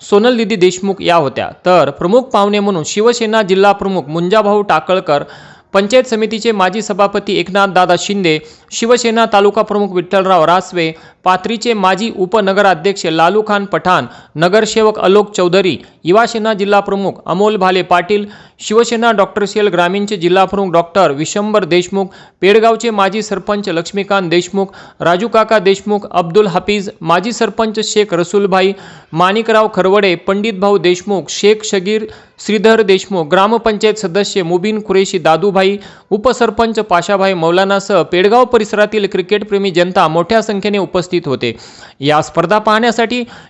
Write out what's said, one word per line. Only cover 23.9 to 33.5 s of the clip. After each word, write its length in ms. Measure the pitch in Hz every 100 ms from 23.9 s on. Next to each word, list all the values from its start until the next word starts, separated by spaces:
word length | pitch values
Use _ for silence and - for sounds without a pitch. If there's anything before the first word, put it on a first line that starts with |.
| 202 196 196 175
देशमुख, 360 | 175 175 196 190 - - -
राजू 280 | 151 175 226
काका 300 | 220 220 214
देशमुख, 400 | 185 196 208 208 -
अब्दुल 360 | 175 170 185 208
हफीज, 440 | 175 185 208 185 -
माजी 320 | 165 175 202
सरपंच 600 | 220 220 208 220 214 208
शेख 220 | 214 208
रसूलभाई, 580 | 170 170 208 202 185 190 196 - - -
माणिकराव 560 | 156 180 214 220 220 214
खरवडे, 400 | 202 185 202 196
पंडित 380 | 170 - 196 220
भाऊ 260 | 190 202 202
देशमुख, 440 | 170 180 202 190 139
शेख 260 | - 202 214
शगीर, 400 | - 202 185 214 220 - - - -
श्रीधर 360 | 208 220 220
देशमुख, 420 | 196 190 - 190
ग्रामपंचायत 680 | 151 185 202